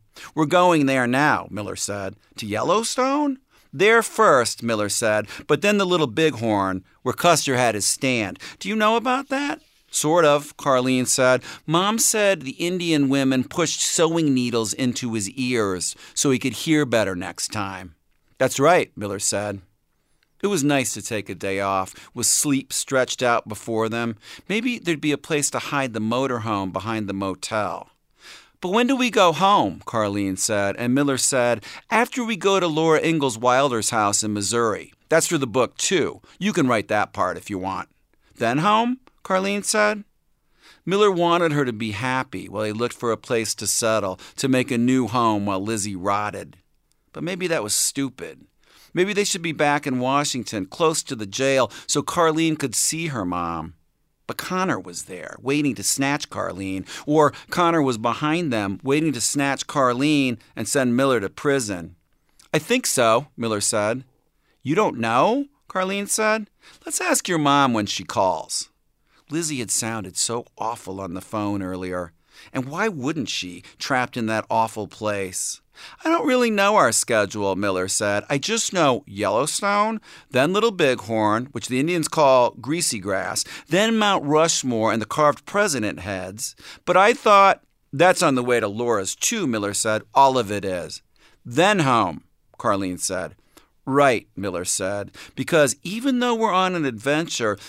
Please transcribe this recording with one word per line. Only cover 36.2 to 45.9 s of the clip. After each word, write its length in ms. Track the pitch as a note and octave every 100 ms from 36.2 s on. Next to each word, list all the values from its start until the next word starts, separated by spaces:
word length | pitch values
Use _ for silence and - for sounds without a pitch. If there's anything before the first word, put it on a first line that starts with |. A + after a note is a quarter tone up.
| _ -
You 120 | F#3+
can 160 | F3 C3
write 200 | A2+ G2
that 260 | G#2+ G2
part 240 | - F#2 F2
if 100 | -
you 100 | G2
want." 300 | F#2 F#2 - _ _ _ _ -
"Then 220 | A#2 C3
home?" 380 | F#3+ G#3+ A#3+ B3+ _ _
Carlene 400 | - F#3+ F#3+ G3+
said. 400 | F#3+ A3 G#3 G#3+ - _ _ _ _ _ _ _
Miller 280 | - G3 G#3
wanted 400 | F3+ E3+ E3+ E3
her 140 | D3 C3
to 80 |
be 180 | G#2+ A2+
happy 580 | G2 B2+ C3 B2+ F#2 F2+
while 140 | G2
he 80 | G#2+
looked 260 | G#2+ A#2+ -
for 140 | A#2+
a 60 | A2
place 360 | - A#2 G#2+ -
to 120 | G#2
settle, 520 | - A2+ A2 G2 - - -
to 100 | C#3
make 240 | B2+ B2
a 80 | B2
new 280 | A#2+ C3 A#2
home 380 | B2 A#2 G#2+ G2+
while 180 | F#2+
Lizzie 320 | G2+ A2+ G2+